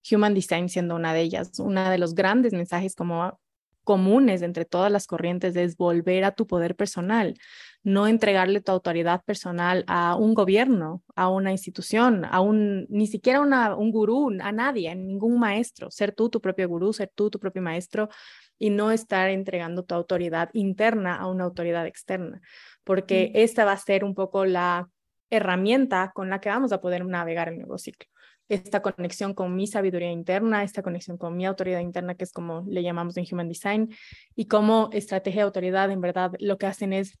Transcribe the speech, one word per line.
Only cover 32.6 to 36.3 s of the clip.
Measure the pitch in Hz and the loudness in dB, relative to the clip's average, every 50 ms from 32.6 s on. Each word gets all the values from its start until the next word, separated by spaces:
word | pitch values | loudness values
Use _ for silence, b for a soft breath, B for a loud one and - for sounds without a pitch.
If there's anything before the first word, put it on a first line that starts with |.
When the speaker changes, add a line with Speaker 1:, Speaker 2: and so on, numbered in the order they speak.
| 180 | -8
Speaker 1:
le | 196 185 180 175 | -6 -6 -4 -4
llamamos | 175 170 170 170 175 180 | -4 -4 -4 -6 -6 -6
en | 180 175 - | -8 -8 -6
Human | 180 175 170 165 | -6 -6 -6 -6
Design, | 170 - - 202 208 214 220 220 214 B B B B B B B B | -8 -6 -4 -2 0 0 -2 -2 -6 B B B B B B B B
y | - 208 | -8 -2
como | - 220 214 214 214 220 226 220 214 220 | 2 2 4 4 6 4 4 2 2 -2
estrategia | 208 208 - - 190 190 202 185 214 | -6 -6 -4 -6 -4 -4 -2 0 0
de | 208 | 0
autoridad, | 196 202 190 180 185 185 190 196 196 | 0 0 -2 -4 -2 0 0 0 0
en | 196 190 | -2 -2
verdad, | 180 175 170 185 185 180 | -4 -2 -2 -2 -2 -4